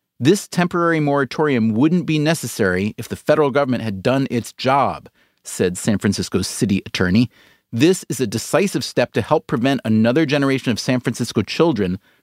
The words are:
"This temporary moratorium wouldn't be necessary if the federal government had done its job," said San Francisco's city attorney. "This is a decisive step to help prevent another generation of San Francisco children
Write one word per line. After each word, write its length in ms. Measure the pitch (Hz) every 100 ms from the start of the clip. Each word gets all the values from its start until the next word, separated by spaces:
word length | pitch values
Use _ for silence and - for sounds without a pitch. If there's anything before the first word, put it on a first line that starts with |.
| _ -
"This 280 | 123 202 -
temporary 540 | - 175 175 170 165
moratorium 720 | 147 143 131 - 151 127 113
wouldn't 320 | 110 151 175
be 140 | 160 156
necessary 760 | 151 165 127 - 98 90 104 -
if 100 | -
the 80 | 98
federal 340 | - 151 143
government 340 | 127 139 120
had 180 | 113 95
done 240 | 110 135 135
its 220 | 120 -
job," 560 | - 127 139 117 - - _ _ _
said 360 | - - 95 92
San 180 | - 101
Francisco's 500 | 107 98 95 98 95
city 360 | - 110 95
attorney. 460 | - - 92 98 123 _ _ _ _
"This 320 | 117 151 190 -
is 100 | 135
a 60 | 120
decisive 580 | 110 - 147 196 -
step 280 | - - 123
to 100 | -
help 240 | 107 156 -
prevent 340 | 143 135 139
another 440 | 110 110 113 131 151
generation 440 | 147 139 135 -
of 80 | 104
San 220 | - 127
Francisco 400 | 131 117 120 -
children 580 | 98 - 165 117 92 92 _ _